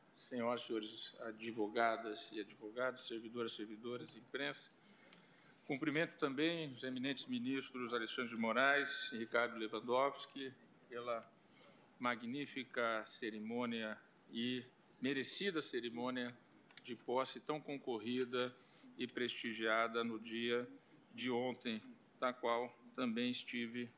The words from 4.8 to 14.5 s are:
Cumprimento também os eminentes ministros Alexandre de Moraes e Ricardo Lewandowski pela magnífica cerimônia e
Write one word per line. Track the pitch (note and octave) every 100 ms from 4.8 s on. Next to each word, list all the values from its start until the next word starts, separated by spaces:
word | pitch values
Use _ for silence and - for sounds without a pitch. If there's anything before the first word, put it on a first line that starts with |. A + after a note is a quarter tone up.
| - - - - - - - - -
Cumprimento | C3+ D3+ D3 E3 -
também | C#3+ C3+ D#3+ E3+ D3+
os | B2
eminentes | C3 B2+ C3 C3 -
ministros | B2 B2 C3+ B2+ B2+ A#2+
Alexandre | A#2+ A2+ - A#2
de | A#2
Moraes | A2+ A#2 C#3 C#3+ C3+ - -
e | A2+
Ricardo | A2+ A#2 A#2+ A2+
Lewandowski | G#2+ A2 A#2+ B2 C#3 - - C#3 C3 B2 - - -
pela | A#2+ A#2+ A2+ - - - - - - - -
magnífica | B2 A2+ A#2 C#3 C3+ C3+ B2+ B2+ A#2 A2 G#2
cerimônia | - A2+ G#2+ G#2+ A#2+ A#2+ A#2 A2 A2 - - -
e | A#2 A#2+